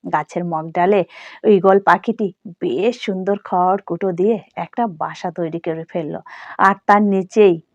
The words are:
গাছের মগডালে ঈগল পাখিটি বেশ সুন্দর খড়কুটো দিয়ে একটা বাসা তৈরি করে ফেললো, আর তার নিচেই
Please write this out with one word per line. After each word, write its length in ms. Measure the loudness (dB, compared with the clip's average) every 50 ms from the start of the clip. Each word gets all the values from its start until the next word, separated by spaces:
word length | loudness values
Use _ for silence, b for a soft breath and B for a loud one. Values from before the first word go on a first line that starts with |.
| _ -4 -4
গাছের 320 | -4 -4 _ -6 -6 -6
মগডালে 600 | -4 -6 -6 -8 -6 -2 0 2 2 2 0 0 B B B B B B B B
ঈগল 320 | 2 2 4 6 4 4 4
পাখিটি 540 | 4 4 2 2 2 -6 -4 -4 -4 -6 -6 _ _
বেশ 540 | -20 -12 _ -6 -4 -4 -2 -2 -4 -4 -4
সুন্দর 360 | -8 -8 -6 -6 -2 -4 -4 -4 _
খড়কুটো 680 | -4 -2 0 0 0 0 -2 _ -8 -8 -4 -4 -4
দিয়ে 280 | -2 0 0 0 0 -2 -6 _ _
একটা 320 | -12 -12 -10 _ -4 -4
বাসা 440 | -4 -4 -8 -10 -10 -10 -10 -10 -10
তৈরি 280 | -8 -6 -8 -6 -8 -8
করে 240 | -6 -6 -8 -8 -10 _
ফেললো, 300 | -8 -8 -6 -6 -10 -10 -12 B B B B B B
আর 180 | B 2 2 2 2 _
তার 160 | 4 4 4
নিচেই 600 | 4 2 0 0 -2 -2 2 6 6 6 6 2 -4 _